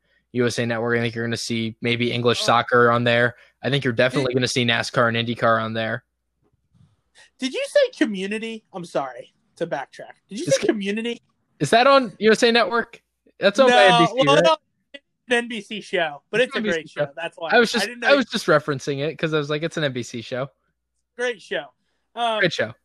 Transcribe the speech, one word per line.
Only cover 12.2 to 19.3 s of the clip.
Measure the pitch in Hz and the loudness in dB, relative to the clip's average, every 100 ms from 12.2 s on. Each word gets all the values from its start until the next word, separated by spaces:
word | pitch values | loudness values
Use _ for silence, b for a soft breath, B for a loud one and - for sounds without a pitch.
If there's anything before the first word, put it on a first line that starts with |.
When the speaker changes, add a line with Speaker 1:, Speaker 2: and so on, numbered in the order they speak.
| 208 | 2
Speaker 1:
S | 214 | 4
A | 240 | 4
Network? | 233 214 233 - - _ _ _ - | 4 2 -2 -4 -10 _ _ _ -2
That's | 196 - | 0 4
owned | 262 | 6
by | 247 240 | 8 8
Speaker 2:
No, | |
Speaker 1:
N | 240 | 6
B | 233 | 4
C, | 247 277 | 2 4
Speaker 2:
well, | 277 | 4
Speaker 1:
right? | |
Speaker 2:
no, | 320 320 _ _ _ | 4 2 _ _ _
it's | 277 _ _ - | -20 _ _ -2
an | 240 | -2
N | 240 | -2
B | 226 | -8
C | 202 208 | -10 -12
show, | - 185 160 143 _ | -6 -2 -2 -6 _
but | 214 | -2
Speaker 1:
It's | 247 | 0
Speaker 2:
it's | 240 | -2
a | |
Speaker 1:
N | |
B | 214 | -2
C | |
Speaker 2:
great | 165 151 | -4 -6
Speaker 1:
show. | - 143 | -6 -6
Speaker 2:
show. | 165 | -6
That's | 165 - | -12 -10
why. | 160 | 0
Speaker 1:
I | 226 | 2
was | 226 | 2
Speaker 2:
I | |
Speaker 1:
just, | 233 208 | 0 -4
Speaker 2:
didn't | 240 | -2
know | 233 | 2
Speaker 1:
I | |
Speaker 2:
you | 285 | 2
Speaker 1:
was | 233 | 2
just | 226 - | -4 2
referencing | 151 147 139 - 139 | 2 2 -6 -6 -4
it | 151 139 | -4 -4
'cause | 160 | -2